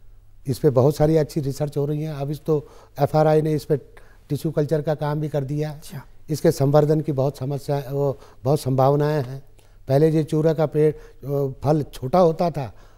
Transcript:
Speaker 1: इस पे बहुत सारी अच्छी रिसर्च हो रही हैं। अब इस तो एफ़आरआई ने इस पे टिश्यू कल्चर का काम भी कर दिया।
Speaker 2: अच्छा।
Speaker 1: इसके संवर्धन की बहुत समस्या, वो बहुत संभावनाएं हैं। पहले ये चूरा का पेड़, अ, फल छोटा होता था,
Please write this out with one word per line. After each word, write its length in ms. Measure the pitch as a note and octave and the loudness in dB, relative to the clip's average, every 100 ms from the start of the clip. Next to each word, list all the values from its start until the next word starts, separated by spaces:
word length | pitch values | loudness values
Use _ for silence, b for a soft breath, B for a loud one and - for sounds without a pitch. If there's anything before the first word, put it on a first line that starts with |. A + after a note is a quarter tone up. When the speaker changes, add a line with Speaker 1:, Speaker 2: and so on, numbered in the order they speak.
| - - - - C#3 | -20 -20 -20 -12 -8
Speaker 1:
इस 120 | B2 | 0
पे 120 | D#3 | 2
बहुत 260 | B2 C3+ D3 | 4 2 4
सारी 200 | D3+ D#3+ | 2 2
अच्छी 240 | D3 E3+ | 0 -4
रिसर्च 360 | C#3 C3 D3 D3 | -6 -6 -6 -4
हो 100 | C#3+ | -4
रही 160 | D3 | -4
हैं। 120 | D#3 | -6
अब 160 | C#3+ C#3 | -6 -8
इस 140 | D3+ | -6
तो 240 | - D3+ - B B - | -2 -2 -2 B B -4
एफ़आरआई 420 | C#3 D#3 D#3 D#3 | 0 2 4 4
ने 100 | D#3 | 2
इस 120 | D3+ | -2
पे 120 | - D3+ - - b b - | 0 -2 -2 -20 b b -8
टिश्यू 240 | C#3+ E3 | -4 -2
कल्चर 300 | D3+ D3 D#3 | -2 0 0
का 120 | D3+ | -2
काम 260 | D3 D3 D3+ | -4 -2 -4
भी 80 | D3+ | -4
कर 160 | D3 | -4
दिया। 260 | C3+ D3 D3+ | -4 -4 -6
Speaker 2:
अच्छा। 320 | D3 - C#3+ - - - | -8 -14 -16 -16 -20 -8
Speaker 1:
इसके 220 | D3+ E3+ | 0 0
संवर्धन 480 | - C#3 D3+ D3 D#3 | 2 4 4 4 2
की 120 | D3 | 0
बहुत 240 | C3+ C#3 - | -2 -2 -4
समस्या, 480 | C3+ C#3 - C#3+ C3 | -6 -6 -4 -6 -4
वो 280 | C#3 C#3+ B2+ B B | -2 -2 -4 B B
बहुत 160 | B2+ D3 | -2 0
संभावनाएं 600 | B2+ C3 C3 C#3+ D3 D3+ | 0 2 4 4 2 0
हैं। 260 | B2 C3+ - - b b - | -4 -10 -16 -20 b b 0
पहले 220 | C#3 D#3+ | 4 4
ये 140 | D#3 | 2
चूरा 280 | D3 D#3 D#3+ | 0 0 0
का 140 | D#3 D3+ | 0 0
पेड़, 280 | D3+ D#3 - B B C3 | 2 2 0 B B -6
अ, 260 | C#3+ C#3 C3 | -4 -4 -2
फल 180 | C3+ D#3+ | 0 0
छोटा 360 | B2 - C3 F3+ | -2 -8 0 4
होता 320 | E3+ D#3 F3 | 4 2 -2
था, 240 | D3 A#2 b b | -2 -8 b b